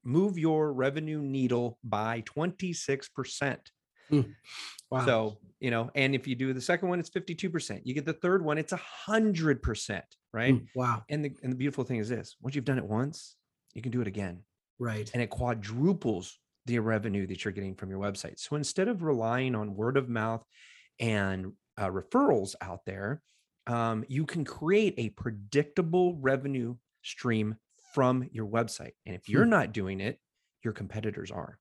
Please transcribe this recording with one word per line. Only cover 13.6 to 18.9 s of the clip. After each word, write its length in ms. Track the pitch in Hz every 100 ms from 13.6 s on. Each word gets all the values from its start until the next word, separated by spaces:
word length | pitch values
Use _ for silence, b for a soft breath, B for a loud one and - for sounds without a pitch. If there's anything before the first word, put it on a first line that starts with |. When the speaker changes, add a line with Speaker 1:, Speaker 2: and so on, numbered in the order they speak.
| _
Speaker 1:
you 80 | 113
can 100 | 123
do 100 | 120
it 60 | 107
again. 360 | 98 95 90 104 _ _ _
Speaker 2:
Right. 320 | 120 107 107
Speaker 1:
And 100 | 120
it 60 | 117
quadruples 1080 | - 123 113 101 117 160 180 123 95 95 - _ _ -
the 140 | 120
revenue 460 | 110 110 110 101 95
that 160 | 92 107
you're 80 |
getting 220 | 95 98 95
from 140 | 95
your 100 | 95
website. 400 | 101 98 - -
So 180 | - 147
instead 320 | 143 -
of 140 | 196